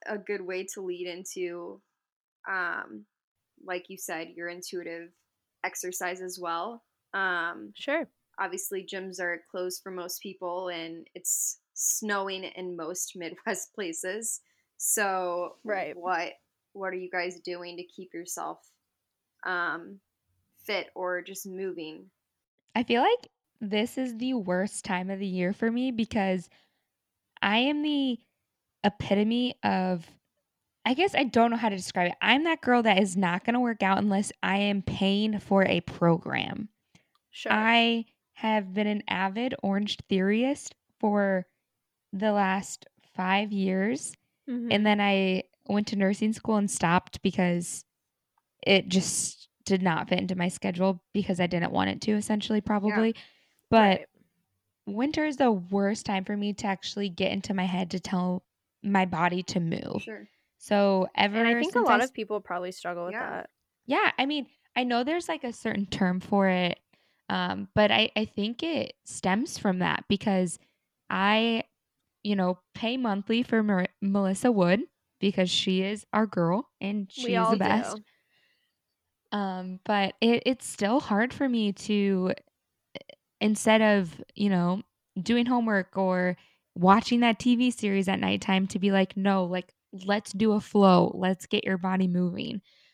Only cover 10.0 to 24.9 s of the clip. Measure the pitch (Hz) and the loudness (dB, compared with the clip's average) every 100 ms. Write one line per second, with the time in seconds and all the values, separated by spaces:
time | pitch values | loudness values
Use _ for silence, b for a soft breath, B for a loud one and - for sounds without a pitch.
10 | 175 - 202 185 175 180 185 170 165 165 | -10 -12 -14 -10 -8 -6 -6 -8 -10 -14
11 | - 180 - - - - _ - - - | -18 -10 -6 -4 -4 -8 _ -6 -4 -2
12 | 214 202 196 190 185 - 180 170 160 180 | -2 -4 -4 -6 -10 -10 -10 -8 -8 -8
13 | - 180 165 180 - 185 - - 180 165 | -8 -10 -12 -8 -6 -6 -8 -10 -8 -8
14 | 185 208 226 - _ _ _ - - 220 | -8 -8 -8 -10 _ _ _ -8 -2 0
15 | 196 185 180 175 175 - 220 196 151 175 | 0 -2 -2 -4 -6 -10 -6 -4 -6 -6
16 | 180 170 170 - _ _ _ 196 190 185 | -2 -2 -4 -10 _ _ _ -10 -8 -6
17 | 180 185 180 175 180 175 175 175 175 - | -6 -4 -4 -8 -10 -10 -10 -14 -16 -18
18 | 180 170 175 170 156 165 _ _ _ _ | -14 -14 -12 -10 -10 -12 _ _ _ _
19 | _ _ _ _ 180 180 170 165 196 196 | _ _ _ _ -6 -4 -4 -6 -10 -20
20 | _ _ _ _ _ _ - 190 - 185 | _ _ _ _ _ _ -8 -6 -6 -8
21 | 180 180 180 190 196 185 190 175 156 160 | -6 -6 -8 -14 -12 -10 -8 -8 -12 -14
22 | 190 _ _ _ _ _ _ 233 240 233 | -20 _ _ _ _ _ _ -6 0 2
23 | 359 494 - _ _ _ 202 214 247 262 | 4 2 -2 _ _ _ -4 -2 -2 -4
24 | 254 220 254 254 185 180 202 - - | -6 -4 -4 -2 0 0 -2 -4 -6